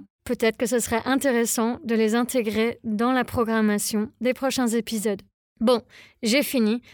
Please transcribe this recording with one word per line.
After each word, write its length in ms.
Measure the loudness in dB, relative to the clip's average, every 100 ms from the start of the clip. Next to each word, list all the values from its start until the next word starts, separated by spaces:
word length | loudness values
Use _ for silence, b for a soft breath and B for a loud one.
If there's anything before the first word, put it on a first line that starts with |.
| -6 _
Peut-être 320 | -8 -2 -2 0
que 100 | -2
ce 140 | 0
serait 220 | 0 -2
intéressant 760 | 0 0 2 2 0 0 -2 -2
de 100 | -2
les 220 | 0 2 2
intégrer 640 | 0 0 0 0 -2 -4 -4
dans 260 | -2 0
la 140 | 0 0
programmation 840 | -2 0 2 2 2 0 -2 -4 -4
des 120 | -4
prochains 360 | 0 -2 0 0
épisodes. 520 | 0 -2 -4 -2 -4 -8 _ _ -2
Bon, 220 | 2 2 0 B B B
j'ai 180 | 0 2
fini. 400 | 2 0 0 0 B